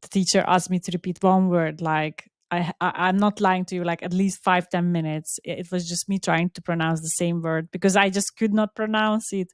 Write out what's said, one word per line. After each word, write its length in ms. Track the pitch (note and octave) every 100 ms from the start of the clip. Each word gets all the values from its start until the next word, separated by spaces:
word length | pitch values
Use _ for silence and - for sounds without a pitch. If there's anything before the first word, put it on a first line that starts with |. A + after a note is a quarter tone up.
the 60 | -
teacher 360 | - F3+ G3 -
asked 220 | F3+ E3+
me 100 | F3+
to 120 | -
repeat 300 | F3 - F3
one 280 | F#3+ F#3+ F#3+
word, 320 | F3 E3 D#3
like, 480 | E3 D#3 D#3 D#3 - _ _
I, 200 | F3 E3 -
I, 280 | F3+ - F3+
I'm 100 | F#3+
not 240 | G#3 G#3
lying 240 | G3+ F#3 F3+
to 100 | F3+
you, 80 |
like, 200 | F3 E3+
at 100 | -
least 300 | F3+ G3 F3+
five, 260 | - F3+ F3
ten 220 | F3+ F3
minutes. 480 | F3 D#3+ D#3 D#3+ -
It, 160 | - F3
it 120 | E3+
was 180 | F#3 E3+
just 180 | F3 -
me 120 | G3
trying 320 | - E3 F3
to 100 | -
pronounce 400 | - E3+ D#3+ D#3+
the 80 | D#3+
same 320 | - F3 E3+
word 300 | E3 D#3+ D#3+
because 240 | - G3 F#3+
I 140 | G3
just 280 | F#3+ G3 -
could 160 | A3+
not 220 | G#3 G#3+ -
pronounce 580 | A3 A3 G#3+ G#3+ A3
it. 180 | G3+ F3+